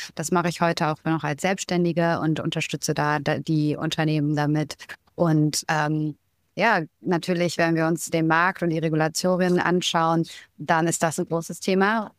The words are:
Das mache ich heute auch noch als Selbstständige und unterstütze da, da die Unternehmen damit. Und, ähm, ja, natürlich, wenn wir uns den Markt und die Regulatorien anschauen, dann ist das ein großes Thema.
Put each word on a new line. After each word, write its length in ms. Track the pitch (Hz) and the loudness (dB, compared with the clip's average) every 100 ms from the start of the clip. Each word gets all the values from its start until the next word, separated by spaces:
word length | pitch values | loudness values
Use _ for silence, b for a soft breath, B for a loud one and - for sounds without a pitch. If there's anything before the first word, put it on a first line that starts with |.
| B - | B -10
Das 160 | 156 | -2
mache 180 | 180 175 | 0 0
ich 100 | 165 | 0
heute 280 | 170 170 156 | 0 2 -2
auch 100 | 156 | -2
noch 200 | 170 160 | -2 -2
als 200 | 151 147 | -2 -2
Selbstständige 760 | 185 190 - 175 175 165 170 160 | -2 -2 -2 0 2 2 2 2
und 200 | 156 156 | 0 0
unterstütze 560 | - 160 - 147 - 151 | -2 -4 -4 -4 -2 0
da, 240 | 147 151 | 0 0
da 180 | 143 139 | -2 -2
die 380 | 143 160 151 143 | 0 0 0 0
Unternehmen 600 | 160 - 156 156 147 151 | -4 -2 0 2 0 0
damit. 420 | 147 151 151 - B - _ | 2 0 -2 -8 B -20 _
Und, 520 | - 170 156 151 - - | -2 2 4 2 0 -2
ähm, 480 | 160 151 156 151 151 _ _ _ - | 0 0 -2 -4 -8 _ _ _ -2
ja, 240 | 214 202 156 _ | 2 2 -2 _
natürlich, 580 | - 170 170 175 175 - | -2 0 0 0 0 0
wenn 180 | 165 165 | 2 2
wir 120 | 160 | 2
uns 220 | 165 - | 0 -2
den 180 | 165 160 | 0 2
Markt 340 | 160 180 185 | 4 2 0
und 100 | 170 | -2
die 60 | 160 | 0
Regulatorien 800 | 160 156 156 - 185 180 180 180 | 0 0 0 0 0 2 2 2
anschauen, 680 | - 175 - 175 165 165 160 B B - | 2 0 0 0 2 2 -2 B B -8
dann 280 | 147 165 165 | 0 2 2
ist 160 | 160 | 0
das 160 | 165 151 | -2 -2
ein 80 | 175 | -4
großes 360 | 165 165 180 | -4 -6 -6
Thema. 500 | - 190 196 220 208 | 0 2 2 0 -4